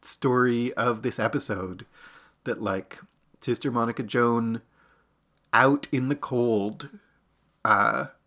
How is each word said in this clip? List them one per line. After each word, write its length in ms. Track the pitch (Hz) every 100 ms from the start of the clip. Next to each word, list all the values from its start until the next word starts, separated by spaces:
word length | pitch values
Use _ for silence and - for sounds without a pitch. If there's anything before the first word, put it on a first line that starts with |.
story 720 | - - 139 123 123 120 120
of 280 | - 120 113
this 180 | 123 -
episode. 680 | 110 147 - 98 92 90 - - - - _ _ -
That, 160 | 113
like, 380 | 107 95 - - - _ _ _
Sister 280 | - 120 143
Monica 320 | 120 117 113
Joan 580 | 113 120 120 117 117 113 - _ _ _ _ _ _ _ _
out 340 | 113 131 143 -
in 180 | 131 131
the 60 | 143
cold, 760 | - 127 120 110 101 127 143 208 _ _ _ _ _ _ -
uh, 400 | 104 101 - 135 -